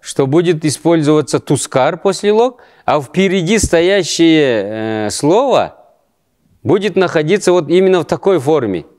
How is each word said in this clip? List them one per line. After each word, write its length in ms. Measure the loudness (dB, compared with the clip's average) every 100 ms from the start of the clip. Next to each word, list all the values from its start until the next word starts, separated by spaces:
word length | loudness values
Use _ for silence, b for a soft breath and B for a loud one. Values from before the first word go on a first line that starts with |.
Что 260 | -6 -4 0
будет 380 | 0 0 -2 -2
использоваться 720 | -2 0 0 2 0 0 -6
тускар 580 | -2 -4 0 0 0 0
после 340 | -4 -2 0
лог, 300 | 0 0 -4 b b -2
а 160 | -2
впереди 560 | -2 -2 0 0 0 -2
стоящее, 1500 | 0 2 2 0 -2 2 4 4 2 0 -4 -6 -6 -4 -6
э, 20 |
слово 680 | -2 0 2 2 0 0 -8 _ _ _ _ _ _ _ _
будет 320 | -2 0 0 -2
находиться 560 | 0 0 0 0 2
вот 180 | 0 2
именно 320 | 2 2 0
в 40 | 0
такой 340 | -2 0 0
форме. 460 | 0 0 0 -6 -8